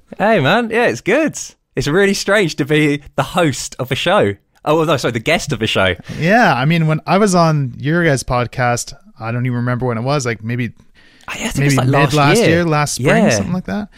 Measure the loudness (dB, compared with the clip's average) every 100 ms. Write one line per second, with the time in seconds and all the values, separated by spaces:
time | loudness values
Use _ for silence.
0 | _ -2 2 2 2 0 0 0 0 -2
1 | -2 0 0 -4 -16 _ _ -6 0 2
2 | 2 0 0 0 0 -2 0 2 2 -2
3 | -6 -6 -2 0 0 -2 -10 -8 -6 -2
4 | 0 2 2 -2 _ _ 0 0 2 0
5 | 0 -2 -2 -2 -2 -4 -2 2 0 0
6 | -8 -4 2 4 4 2 2 2 0 -2
7 | 0 2 4 4 4 2 -2 -4 -2 0
8 | 2 0 -2 -4 -4 -2 -2 -2 -6 -16
9 | -20 -12 -8 -4 -2 -2 -2 -2 -2 -2
10 | -2 -2 -2 -6 -6 -4 -6 -8 _ _
11 | _ _ -14 -8 -6 0 0 2 2 2
12 | 2 2 4 4 4 2 2 0 -2 -2
13 | 2 4 4 2 0 -4 -4 -8 -8